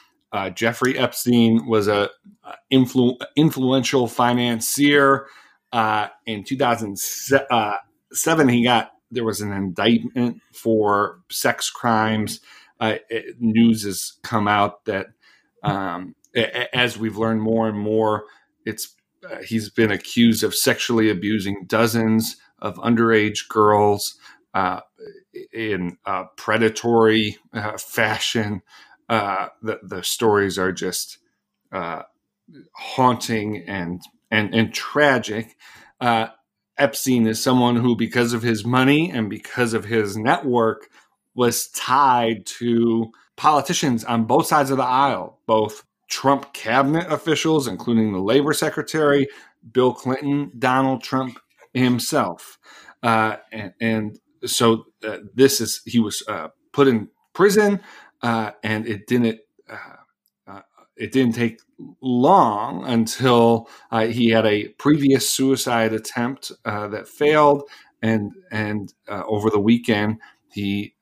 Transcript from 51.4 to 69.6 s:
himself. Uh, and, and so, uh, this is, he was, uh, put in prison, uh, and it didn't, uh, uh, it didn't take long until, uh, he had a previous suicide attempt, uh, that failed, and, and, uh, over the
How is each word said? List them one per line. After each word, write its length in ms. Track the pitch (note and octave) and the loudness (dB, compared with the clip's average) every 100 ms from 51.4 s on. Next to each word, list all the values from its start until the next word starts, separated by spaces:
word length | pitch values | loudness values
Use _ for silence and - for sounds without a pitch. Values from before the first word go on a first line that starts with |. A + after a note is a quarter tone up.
| _ _ - | _ _ -8
himself. 840 | B2+ B2+ B2 - D3+ G2 E2 - - _ - - - | 0 2 0 0 0 0 -4 -16 -20 _ -20 -20 -4
Uh, 340 | A#2+ A2+ A2 G#2 - | 0 2 0 -4 -12
and, 200 | A2 G2+ - | -14 -14 -4
and 380 | A2+ A2 G#2+ A#2+ _ _ | -2 -2 -4 -10 _ _
so, 420 | A#2+ - A#2 A2+ - _ A2 | -6 2 2 2 -2 _ -10
uh, 120 | G2 G#2 | -10 -6
this 260 | A#2 C3+ - | 4 4 4
is, 200 | A2 - - | -4 -6 -2
he 120 | A#2+ | 0
was, 240 | G#2+ - - | 0 -2 -8
uh, 200 | G2 D#2 _ _ | -8 -10 _ _
put 140 | - C#3 | 2 4
in 200 | A2+ G2 _ _ | 4 -2 _ _
prison, 480 | - G3+ G3+ G#3 G3 - - - _ | 2 4 4 2 0 -6 -20 -20 _
uh, 280 | A#2+ A2+ G#2+ - | -4 -2 -4 -6
and 240 | G#2+ A2 A2+ | -4 -4 -4
it 200 | G2+ - | -8 -2
didn't, 340 | B2 A#2 A2+ _ _ - | 2 2 0 _ _ -20
uh, 80 | G#2+ - - _ _ _ _ - | -18 -20 -20 _ _ _ _ -20
uh, 140 | G2 - _ _ - | -20 -20 _ _ -14
it 140 | G#2+ | -4
didn't 240 | C3 B2 | 0 0
take 260 | A2+ A#2 A#2 _ - - - | 0 -4 -6 _ -20 -20 -10
long 840 | C3+ B2 C#3 F#3+ B2+ G#2 A#2+ F3+ - | -4 2 4 6 4 0 -6 -8 -2
until, 840 | A#2 A2 - C3 A#2+ A#2 A2+ - - - | 0 0 0 4 6 6 4 -2 -20 -6
uh, 160 | A2+ A2+ | -2 -2
he 220 | A#2 A#2 | 0 2
had 180 | A2+ G#2+ | 4 2
a 220 | G#2 G#2 | 0 -2
previous 600 | - C#3+ D3+ C#3 C3+ - | -4 0 2 4 2 0
suicide 640 | - C3+ C3 C3 A#2 A2 | -2 0 0 0 0 0
attempt, 600 | A2 - B2 A#2+ C#3 - - | -2 -6 -6 -4 -6 -14 -12
uh, 220 | A2+ G#2 G#2 | -8 -6 -6
that 200 | G2+ - | -10 -10
failed, 560 | - D3 D3+ D3 C#3+ C#3+ - _ _ | -2 2 6 6 4 0 -18 _ _
and, 300 | A2+ A2 G2+ - - | 0 0 -2 -10 -10
and, 420 | A2 G#2+ G#2+ G2+ _ - | -6 -4 -6 -10 _ -12
uh, 140 | G2+ - | -10 -4
over 240 | G#2+ A2 | -2 0
the 100 | G#2 | 2